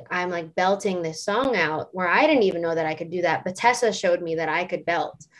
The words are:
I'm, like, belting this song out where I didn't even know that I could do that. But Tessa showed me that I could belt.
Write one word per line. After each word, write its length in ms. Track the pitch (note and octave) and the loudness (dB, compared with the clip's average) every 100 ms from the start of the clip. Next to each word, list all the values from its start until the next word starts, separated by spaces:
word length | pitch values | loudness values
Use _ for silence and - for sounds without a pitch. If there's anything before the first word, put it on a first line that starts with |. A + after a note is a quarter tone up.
| - | -6
I'm, 220 | F3+ F3+ | -4 -2
like, 240 | F3 E3 F3+ | -4 -4 0
belting 460 | F#3 G3+ G3+ F3+ | 2 2 0 -2
this 200 | E3 D#3+ | -4 -6
song 320 | - G#3 C4+ G#3 | -2 0 0 2
out 340 | D#3 D#3 - | 2 0 -6
where 140 | F#3 F3+ | -4 0
I 180 | F#3+ D4+ | 4 4
didn't 180 | C#4+ | 4
even 200 | F#3+ E3+ | 4 2
know 100 | E3+ | -2
that 140 | E3 D#3 | -2 -2
I 80 | D#3+ | -4
could 160 | E3 | -6
do 100 | F3+ | -2
that. 220 | E3+ D#3 | 0 0
But 120 | F#3 F#3 | -4 2
Tessa 380 | A#3 B3 A3+ | 2 4 0
showed 280 | F#3+ F#3+ F3 | 2 0 0
me 120 | E3+ E3 | 0 -2
that 140 | D#3 | -2
I 160 | D#3+ F#3 | -2 -4
could 200 | D#3+ D#3+ | -6 -2
belt. 420 | F3 - - - - | -2 -2 -8 -20 -20